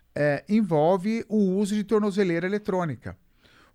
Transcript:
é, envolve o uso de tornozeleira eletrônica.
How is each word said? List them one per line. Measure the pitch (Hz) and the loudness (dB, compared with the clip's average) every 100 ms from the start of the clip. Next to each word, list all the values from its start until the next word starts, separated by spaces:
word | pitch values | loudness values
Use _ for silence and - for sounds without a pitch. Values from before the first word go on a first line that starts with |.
| _ - | _ -2
é, | 147 143 - | 0 0 0
envolve | 214 202 156 156 190 196 226 - | 0 2 2 4 2 0 -4 -2
o | 214 | 0
uso | 190 190 202 214 | 2 2 0 -2
de | |
tornozeleira | 202 214 208 190 190 170 180 | 0 0 0 0 0 0 -2
eletrônica. | 208 208 185 170 117 - 87 _ _ _ _ _ | -4 -2 -2 -2 -6 -12 -16 _ _ _ _ _